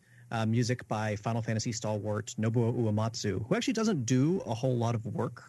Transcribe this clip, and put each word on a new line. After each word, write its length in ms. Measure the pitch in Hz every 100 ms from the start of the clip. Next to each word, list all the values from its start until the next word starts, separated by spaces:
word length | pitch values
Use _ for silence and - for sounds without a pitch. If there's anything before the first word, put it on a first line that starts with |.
| _ - -
uh, 160 | 113 110
music 420 | 117 117 123 -
by 260 | 110 110 104
Final 260 | 113 117
Fantasy 300 | 113 110 127
stalwart 600 | 113 107 107 107 107 107 -
Nobuo 340 | 110 117 113
Uematsu, 720 | 123 113 104 113 - 104 98 110
who 80 |
actually 200 | 214 240
doesn't 320 | 220 220 170 113
do 340 | 127 147 190 101
a 80 |
whole 240 | 113 131 120
lot 160 | 117
of 100 | 113
work 380 | 113 107 113 -